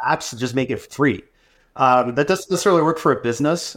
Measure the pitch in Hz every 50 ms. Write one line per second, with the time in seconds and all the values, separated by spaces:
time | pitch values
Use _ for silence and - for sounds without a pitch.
0 | 117 127 156 156 - - 127 110 127 123 120 135 131 - 123 107 - - - -
1 | 143 139 98 - - _ _ _ _ _ _ _ _ _ _ - 135 127 123 127
2 | 120 123 120 135 147 143 190 190 - - 185 170 - 202 180 170 151 160 165 -
3 | - 160 131 - - 120 117 - 143 151 170 170 - - -